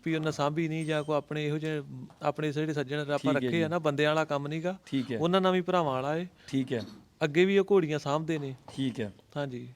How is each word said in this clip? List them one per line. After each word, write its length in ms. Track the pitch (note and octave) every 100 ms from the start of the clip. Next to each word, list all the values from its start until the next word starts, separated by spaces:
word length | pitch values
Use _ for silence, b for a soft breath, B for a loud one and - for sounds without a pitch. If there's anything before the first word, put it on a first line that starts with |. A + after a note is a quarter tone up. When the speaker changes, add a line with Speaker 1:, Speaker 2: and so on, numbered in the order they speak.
| -
Speaker 1:
ਵੀ 100 | D#3+
ਉਹਨਾਂ 160 | D#3
ਸਾਂਭੀ 360 | D3 C#3+ D3+ E3
ਨਹੀਂ 180 | D#3 D#3+
ਜਾਂ 180 | D#3
ਕੋਈ 120 | D3+ D3+
ਆਪਣੇ 300 | C#3 D3+ D3+
ਇਹੋ 120 | D3+
ਜਿਹੇ 240 | D#3 D3+ C#3 C3 B2+ -
ਆਪਣੇ 300 | D3+ C#3+ D3+
ਜਿਹੜੇ 220 | C#3+ D#3
ਸੱਜਣ 260 | D3+ C3 D3
ਆਪਾਂ 180 | C#3+ C#3+
Speaker 2:
ਠੀਕ 100 | C#3
ਹੈ 60 |
Speaker 1:
ਰੱਖੇ 160 | C3+ B2+
Speaker 2:
ਜੀ। 120 | E3
Speaker 1:
ਆ 60 | D#3+
ਨਾ, 120 | F3
ਬੰਦਿਆਂ 300 | D#3 C#3+ D3+
ਵਾਲਾ 160 | D#3 D#3
ਕੰਮ 220 | C#3+ C#3+
ਨੀਗਾ। 300 | D#3+ E3+ F#3+ -
Speaker 2:
ਠੀਕ 260 | C3+ B2
ਹੈ। 60 | A2+
Speaker 1:
ਉਹਨਾਂ 240 | D#3+ F#3+
ਨਾਲ 120 | F#3
ਵੀ 80 | F#3
ਭਰਾਵਾਂ 320 | F3 F3+ D#3+
ਵਾਲਾ 220 | C3 C3+ D#3
ਏ। 120 | F3+ - B
Speaker 2:
ਠੀਕ 260 | C3+ B2+
ਹੈ। 80 | B2 G2+ - - _
Speaker 1:
ਅੱਗੇ 220 | D#3 D3 F#3
ਵੀ 120 | G3
ਉਹ 80 | F#3+
ਘੋੜੀਆਂ 280 | G3 D#3+ D3+
ਸਾਂਭਦੇ 380 | C#3+ D3 D#3+ D#3+
ਨੇ। 180 | C#3 C3 - -
Speaker 2:
ਠੀਕ 240 | C3+ A#2
ਹੈ। 120 | G#2+ F#2+ - D3+
Speaker 1:
ਹਾਂਜੀ। 300 | C#3+ B2 B2